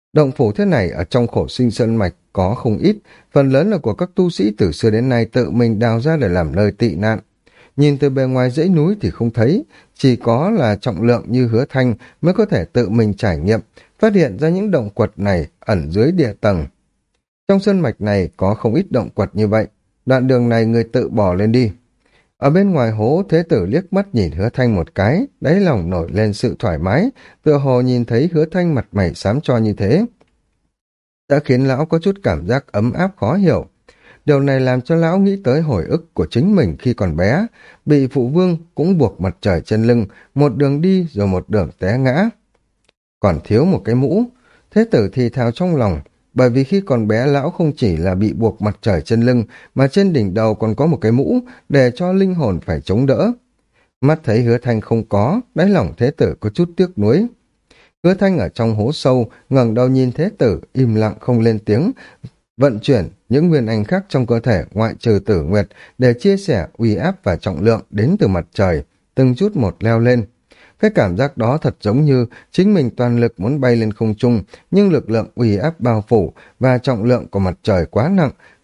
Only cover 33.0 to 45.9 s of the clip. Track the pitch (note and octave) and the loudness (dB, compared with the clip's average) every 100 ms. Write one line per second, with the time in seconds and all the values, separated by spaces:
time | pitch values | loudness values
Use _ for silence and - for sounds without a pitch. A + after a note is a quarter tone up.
33 | F#3 - G3 F3 F#3+ G#2 - _ _ _ | -4 -2 -2 2 2 0 -4 _ _ _
34 | _ - - C#3+ C#3 C3+ B2+ B2+ A#2+ E3 | _ -6 0 2 2 2 0 0 0 0
35 | E3 F#3 G3 G3 C3+ C#3 D#3+ G#2 - E3 | 2 2 2 0 0 0 0 -2 -2 -4
36 | - - - A#2 E3+ G3+ G#2 C#2+ - - | -4 -6 -2 0 2 2 2 -2 -4 -2
37 | F#2+ D#2 F#2 D3 A#3 - - - - D3 | -2 0 0 0 -2 -8 -20 -10 0 2
38 | C3 C#3 A#2+ D#3+ F#3 E3+ - - D#3+ F#3 | 2 -2 0 0 0 -2 -6 -4 0 2
39 | A#2 - F#2+ - G#2+ E2+ - G#2+ A2+ A#2+ | 0 -2 -6 -2 -2 -2 0 0 2 2
40 | G#2 - _ - D3 - C#3+ C#3+ F#3 F#3+ | -2 -8 _ 0 0 2 0 0 2 0
41 | E3+ G2+ G2+ F#2 - G#2 E2 - F#2 B2 | -2 -2 -2 -2 -2 -2 -2 -4 -2 0
42 | C3 C3+ A3 - _ _ _ _ _ _ | 0 0 -2 -4 _ _ _ _ _ _
43 | _ _ G2+ D#2 - G#2+ E3+ C#3+ G#2+ B2 | _ _ -2 -2 0 2 2 0 0 0
44 | C3+ F#3 A#3+ - _ _ _ G#3 A3+ C#3 | 0 0 -2 -8 _ _ _ 0 2 2
45 | G2 B2+ A#2+ C3+ A#2 A#2+ F3+ D#3+ G#2+ | 0 -2 -2 -2 -2 -2 -2 0 0